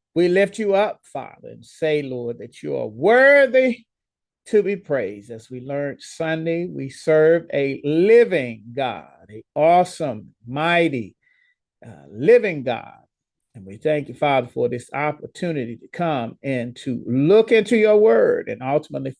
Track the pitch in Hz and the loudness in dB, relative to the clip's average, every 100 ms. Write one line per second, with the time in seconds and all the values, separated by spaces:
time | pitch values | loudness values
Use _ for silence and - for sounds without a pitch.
0 | _ 165 175 180 196 220 208 196 208 - | _ 0 2 2 0 -2 -2 0 0 -4
1 | _ 135 117 - 113 113 113 - 156 151 | _ -14 -14 -18 -20 -20 -18 -6 -2 -2
2 | 139 127 120 123 113 - 147 135 113 110 | -4 -8 -8 -10 -14 -14 -8 -6 -8 -2
3 | 180 247 269 285 262 262 262 233 _ _ | 2 2 2 2 2 2 0 -2 _ _
4 | _ _ _ _ - 214 190 196 - 139 | _ _ _ _ -2 0 0 -4 -4 -4
5 | 98 - 120 113 - 127 131 143 143 - | -4 -10 -16 -18 -16 -16 -10 -8 -8 -10
6 | - - 160 160 165 165 175 143 135 - | -14 -8 -6 -4 -4 -4 -6 -8 -12 -6
7 | - 156 156 165 165 139 139 135 143 160 | 2 4 6 4 0 -2 -2 -4 -2 2
8 | 196 233 208 170 123 113 110 123 127 95 | 6 6 6 0 -4 -10 -12 -6 -6 -6
9 | - _ 95 107 - 143 160 175 175 - | -14 _ -20 -20 -8 0 4 4 2 -4
10 | 147 107 - _ 117 139 165 175 165 131 | -8 -8 -14 _ -12 -4 0 2 2 -2
11 | 95 _ _ _ _ _ _ _ 113 73 | -8 _ _ _ _ _ _ _ -20 -20
12 | 69 104 156 240 208 151 123 113 - - | -18 -2 4 6 4 -4 -6 -6 -8 -20
13 | _ _ _ _ _ 117 95 107 156 151 | _ _ _ _ _ -20 -20 -6 -2 -2
14 | - 127 147 135 123 131 120 123 - 139 | -4 -4 0 0 0 -2 -4 -4 -8 -6
15 | 151 151 - - 175 151 117 117 - - | -4 -6 -12 -8 -6 -4 -6 -10 -14 -6
16 | 170 139 117 - 139 127 120 - 139 120 | -4 -4 -6 -8 -6 -6 -6 -10 -8 -6
17 | 110 127 151 214 226 226 - 233 214 214 | -2 0 4 4 4 2 4 2 4 6
18 | 220 226 - - - 113 131 147 - 139 | 6 4 2 0 -4 -6 -2 -2 -2 -10
19 | 135 | -8